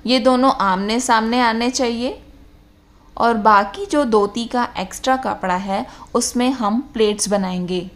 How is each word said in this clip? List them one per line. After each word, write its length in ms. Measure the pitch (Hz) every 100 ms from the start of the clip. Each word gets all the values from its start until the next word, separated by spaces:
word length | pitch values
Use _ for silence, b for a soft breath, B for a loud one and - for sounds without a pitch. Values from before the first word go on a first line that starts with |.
ये 140 | 214 254
दोनों 320 | 240 254 262 -
आमने 380 | 196 185 202 226
सामने 400 | 254 226 226 247
आने 300 | 240 226 240
चाहिए 500 | 247 247 233 247 427 - - - - - _ _ _ - -
और 180 | 233 220
बाकी 500 | 214 208 208 - 403
जो 180 | 302 277
धोती 380 | 214 202 233 233
का 220 | 247 240 -
एक्स्ट्रा 380 | 185 - - 262
कपड़ा 380 | 240 208 185 180
है 280 | 196 196 254 B B
उसमें 340 | 240 240 247 247
हम 280 | 262 208 226 285
प्लेट्स 340 | 226 214 208 196
बनाएंगे। 520 | 202 190 180 180 180 180